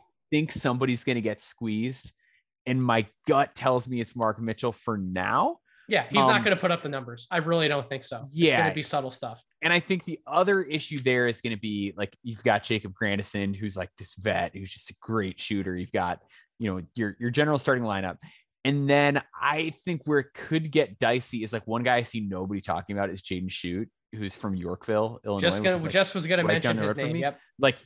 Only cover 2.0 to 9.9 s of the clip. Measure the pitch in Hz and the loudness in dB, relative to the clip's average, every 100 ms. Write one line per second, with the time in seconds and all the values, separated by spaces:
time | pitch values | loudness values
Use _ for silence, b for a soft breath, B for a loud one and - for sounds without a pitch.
2 | - _ _ _ _ _ 127 127 127 113 | -10 _ _ _ _ _ -2 0 4 4
3 | 107 _ - 139 143 - 135 127 123 120 | 2 _ 2 2 2 0 2 2 0 -4
4 | 113 120 110 104 113 110 120 - - 104 | -4 -2 0 0 -4 -2 -4 -4 -4 -4
5 | 92 92 95 127 254 349 _ b b 196 | -2 -2 2 2 2 -2 _ b b -2
6 | 117 151 262 - 220 185 180 170 147 139 | 2 4 6 4 4 2 0 -2 -4 -8
7 | 120 117 - 175 156 170 151 147 120 135 | -8 -14 -6 -2 0 2 2 0 -4 -8
8 | - 117 135 151 160 123 98 101 147 147 | -8 -12 -6 4 4 6 2 0 -2 -4
9 | 131 - 120 113 _ - 165 175 - | -4 -8 -12 -12 _ -2 2 2 2